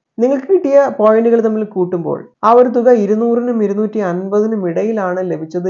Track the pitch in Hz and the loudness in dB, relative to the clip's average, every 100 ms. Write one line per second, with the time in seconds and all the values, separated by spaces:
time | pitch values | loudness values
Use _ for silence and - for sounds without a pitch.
0 | _ - 247 277 269 359 285 277 262 214 | _ -4 -2 -2 0 0 4 4 2 2
1 | 214 226 233 233 220 214 214 185 180 180 | 2 4 2 2 0 -2 -4 -4 -2 -2
2 | 151 139 - - 214 240 247 247 240 233 | -6 -8 -10 -2 4 4 4 2 2 2
3 | 202 214 233 233 247 226 202 202 214 214 | 2 0 0 0 -2 -2 -2 -2 -4 -4
4 | 185 180 190 208 220 214 180 170 214 220 | -4 -4 -2 -2 0 -2 -2 -2 -2 -2
5 | 185 180 185 156 160 175 | -4 -4 -4 -6 -6 -6